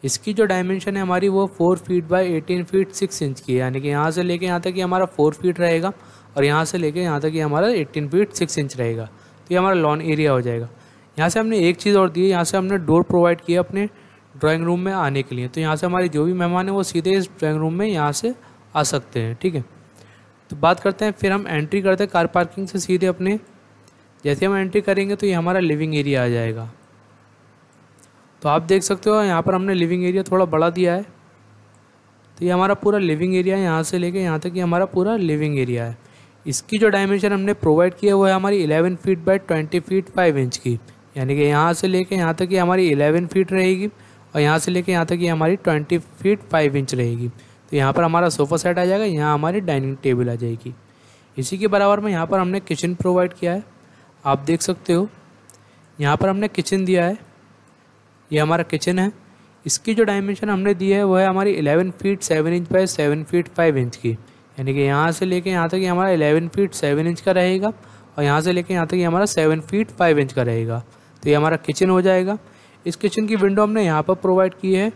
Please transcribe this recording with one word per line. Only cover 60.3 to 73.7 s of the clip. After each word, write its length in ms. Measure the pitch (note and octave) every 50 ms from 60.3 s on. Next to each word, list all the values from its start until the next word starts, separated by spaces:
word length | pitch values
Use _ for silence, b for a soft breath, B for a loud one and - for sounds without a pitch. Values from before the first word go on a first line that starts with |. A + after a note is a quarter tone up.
| G3+ - - G#3
हमने 240 | G3+ F#3+ F#3+ G3+ G3+
दी 160 | F3 F#3+ G3
है, 120 | G3 G3+ G3+
वो 120 | G3 F#3
है 100 | F#3 F#3+
हमारी 260 | F#3+ F#3 F#3+ G3 G#3
इलेवन 380 | G3 - D#3 C#3+ D3 E3 F#3 F#3
फीट 300 | F3 - - G3 G3+ F#3+
सेवन 300 | - - E3 D#3 D#3 E3
इंच 160 | E3+ F3+ F3 E3
by 160 | - F#3 F#3+
सेवन 380 | F3+ - - D3+ D3 D3 D#3 D#3
फीट 240 | - - F3 - -
फ़ाइव 280 | - - E3+ E3 D3 C3+
इंच 180 | B2 A#2+ A#2
की, 140 | - - B2
यानी 640 | A2+ A2 - - - - _ _ _ - C3 C3+ C3+
कि 60 | C#3+
यहाँ 300 | C#3 C#3 C#3 C#3+ D#3 E3+
से 140 | E3 - F#3+
लेके 240 | F#3 F3+ F3+ E3+ F#3+
यहाँ 180 | F#3 F3 E3 E3
तक 80 | E3+
ये 100 | F#3 F#3+
हमारा 240 | F#3 F3+ F3 F#3+ G3
इलेवन 380 | F#3 D#3+ D3+ D3 D3+ E3 E3+ E3+
फीट 260 | - F#3+ G3 F#3 -
सेवन 320 | - - D3 C#3+ D3 D#3+
इंच 140 | E3+ E3+ E3
का 120 | - G3
रहेगा 400 | F#3 F#3 F3+ F3+ F#3 F#3+ G3 G#3+ A3+ - B B B B B B -
और 80 | - D3
यहाँ 160 | C#3+ C#3+ D#3
से 120 | D#3+ F3+
लेके 220 | F3+ F3 E3+ - F#3
यहाँ 120 | F3+ E3
तक 80 | D#3 -
ये 100 | F3+ F3
हमारा 220 | E3+ E3 F3+ G3+
सेवन 340 | G#3 - - D#3 D#3 D#3 D#3+
फीट 280 | D#3 - - G3+ A3 -
फ़ाइव 280 | - - F3+ E3+ D#3 D3
इंच 140 | C#3+ C3
का 100 | - C#3
रहेगा। 400 | B2 A#2+ A#2 A2+ A2+ A2+ A#2 A#2 A#2 - b b b b b b
तो 80 | - D3
ये 60 | D3
हमारा 200 | D3 D3+ D#3 E3 D#3+
किचन 320 | - - D3+ - F#3 F#3
हो 100 | F#3 F#3
जाएगा। 360 | F3+ F#3+ F#3 F#3 F#3 F#3+ G#3 G#3+ B B B B B B B B _
इस 100 | F3 F3
किचन 300 | - - G3+ - A3 G#3+
की 100 | G#3 A3
विंडो 260 | G#3 F#3+ G3 G3 G3+
हमने 220 | G#3+ G#3